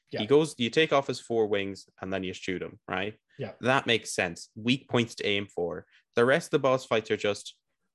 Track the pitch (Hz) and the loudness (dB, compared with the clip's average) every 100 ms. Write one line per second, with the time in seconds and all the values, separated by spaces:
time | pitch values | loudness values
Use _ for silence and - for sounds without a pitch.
0 | - - 110 143 160 - 117 160 156 143 | -12 -6 2 4 2 -2 0 2 4 2
1 | 135 123 - 113 107 101 98 95 - - | 0 -8 -2 0 2 0 -2 -8 -16 -12
2 | 95 95 92 - - 87 82 - - 92 | -6 -6 -6 -8 -6 -6 -6 -12 -6 -4
3 | 101 - _ - 104 - 117 131 120 113 | -4 -10 _ -12 -12 -4 0 2 2 0
4 | - - 90 85 - 113 113 139 - 123 | 0 -2 -2 -4 -14 -6 0 0 2 0
5 | 117 - 104 101 101 - 85 87 - _ | 0 -2 -2 -2 -2 -4 -4 -6 -12 _
6 | _ - 120 156 - 147 135 131 - 113 | _ 2 4 4 2 0 2 2 2 -2
7 | 107 104 104 104 - - _ _ _ | 0 0 0 -2 -8 -20 _ _ _